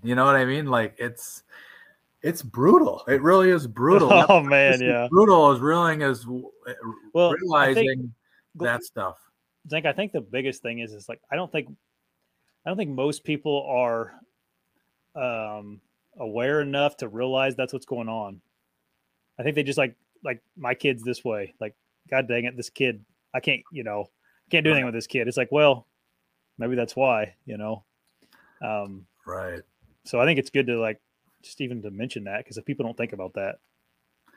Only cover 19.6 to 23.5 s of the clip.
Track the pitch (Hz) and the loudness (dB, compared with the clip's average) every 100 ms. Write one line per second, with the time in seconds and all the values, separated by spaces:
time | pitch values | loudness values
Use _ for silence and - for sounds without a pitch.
19.6 | 139 143 127 - _ _ 139 117 _ - | -2 0 -2 -4 _ _ -10 -10 _ -10
20.6 | 127 127 139 120 117 120 127 107 95 - | -6 -2 -2 -2 -6 -6 -6 -6 -8 -12
21.6 | 107 _ _ _ - 135 123 120 120 123 | -14 _ _ _ -4 -4 -2 -2 -4 -8
22.6 | - - 131 107 _ _ _ 131 156 | -12 -4 -4 -4 _ _ _ -6 -2